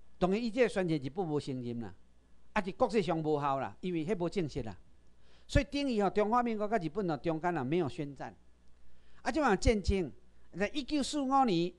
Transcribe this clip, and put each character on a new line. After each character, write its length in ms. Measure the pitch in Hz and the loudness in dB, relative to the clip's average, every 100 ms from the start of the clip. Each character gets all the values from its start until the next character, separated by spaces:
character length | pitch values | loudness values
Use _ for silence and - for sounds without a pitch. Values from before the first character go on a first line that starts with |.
| - - | -14 -2
当 120 | 185 | 0
然， 120 | 202 | 2
伊 80 | 240 | 0
这 120 | 208 | 2
个 60 | 226 | 2
宣 200 | 202 180 | 2 0
言 120 | 156 | 0
日 100 | 135 | -2
本 160 | 156 175 | -4 -2
无 120 | 147 | -2
承 220 | 139 127 | -2 -6
认 180 | 120 117 | -4 -6
啦， 120 | 110 - - - - - - | -8 -10 -20 -20 -20 -20 -4
啊， 100 | 214 | -2
伫 100 | 190 | -2
国 140 | - 247 | 2 2
际 140 | 214 | 4
上 160 | 170 165 | 2 2
无 220 | 156 151 | 2 2
效 180 | 143 139 | 2 0
啦， 180 | 110 101 | -2 -4
因 120 | 185 | -4
为 120 | 170 156 | -2 -2
迄 100 | 208 | -2
无 100 | 170 | -2
正 200 | 202 151 | -2 -2
式 140 | 147 | -4
啦。 140 | 110 90 - - - - - - - | -8 -10 -16 -20 -20 -20 -20 -20 2
所 140 | - | 2
以 40 | |
等 240 | - 285 277 | 4 0 0
于 140 | 220 | 2
吼， 80 | 196 | 2
中 200 | 196 208 | 2 2
华 120 | 240 | 2
民 140 | 240 220 | 2 0
国 100 | 208 | 0
甲 120 | 220 | 0
日 100 | 160 | -2
本 200 | 196 185 | -2 -2
吼 80 | 139 | -2
中 240 | 170 156 | -2 0
间 180 | 175 170 | 0 -2
啊 40 | |
没 140 | 127 175 | 0 0
有 100 | 147 | 0
宣 260 | - 143 135 | -4 -8 -8
战， 180 | 131 - - - - - - - - - | -12 -14 -20 -20 -20 -16 -14 -14 -14 -8
啊， 80 | - | -2
即 100 | 277 | 2
马 140 | 277 185 | 4 4
战 260 | 262 214 | 4 4
争。 300 | - 196 151 - - - - 165 | 4 0 0 -6 -20 -20 -12 -4
在 120 | 202 | -4
一 160 | 302 | -2
九 180 | 247 302 | -2 -2
四 180 | 254 302 | 0 -2
五 240 | 262 269 | 2 4
年 280 | 254 170 170 | 4 4 0